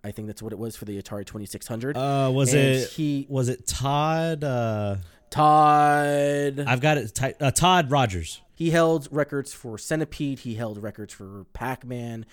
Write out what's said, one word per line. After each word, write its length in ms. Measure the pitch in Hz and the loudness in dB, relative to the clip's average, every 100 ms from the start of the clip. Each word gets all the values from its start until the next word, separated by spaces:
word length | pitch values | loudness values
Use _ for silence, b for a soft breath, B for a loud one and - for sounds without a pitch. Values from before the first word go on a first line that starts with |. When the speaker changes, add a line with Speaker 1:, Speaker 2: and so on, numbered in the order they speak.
Speaker 1:
I 80 | 104 | -12
think 160 | 101 107 | -10 -10
that's 120 | 101 | -10
what 120 | 110 | -10
it 80 | 101 | -8
was 160 | 113 - | -8 -10
for 80 | |
the 180 | 104 98 | -10 -10
Atari 240 | - 104 98 | -8 -10 -10
twenty-six 400 | 107 101 101 - | -12 -12 -12 -10
hundred. 300 | 113 135 143 | -6 -6 -4
Speaker 2:
Uh, 340 | 139 139 135 | -2 0 2
was 220 | 131 127 | 2 4
Speaker 1:
And 80 | 143 139 131 | 4 4 2
Speaker 2:
it, 120 | - | -2
Speaker 1:
he 360 | - 151 139 139 | -2 -2 -2 -4
Speaker 2:
was 200 | 135 123 | -2 -2
it 180 | 127 - | -2 -6
Todd? 800 | - 139 143 156 160 165 151 | -4 -2 0 0 0 -2 -2
Uh, 540 | 143 123 113 107 104 98 87 b _ 156 151 151 151 | -2 -2 -2 -2 -2 -4 -8 b _ 4 6 8 8
Speaker 1:
Todd. 960 | 147 147 147 147 143 143 143 143 139 139 | 6 6 4 2 2 2 2 0 -2 0
Speaker 2:
I've 140 | 127 | 2
got 180 | 151 151 | 2 2
it. 160 | 110 | 0
Ti-, 200 | - 131 - | -4 -4 0
uh, 100 | 139 | 0
Todd 400 | - 175 180 139 | 4 6 6 4
Rogers. 500 | 143 120 92 80 - _ | 2 2 -2 -6 -12 _
Speaker 1:
He 160 | - 165 | -4 0
held 380 | 165 165 165 135 | 4 4 2 0
records 420 | 147 147 143 127 | -4 -2 -4 -8
for 260 | - 123 107 | -12 -12 -12
Centipede. 600 | - 160 151 - 143 131 | -4 -4 -4 -4 -6 -4
He 140 | 120 | -8
held 280 | 110 113 104 | -6 -6 -8
records 300 | 104 101 104 | -10 -10 -14
for 340 | - 98 101 92 | -14 -16 -16 -16
Pac-Man. 720 | - 120 127 127 123 117 113 110 | -10 -8 -8 -10 -10 -8 -10 -14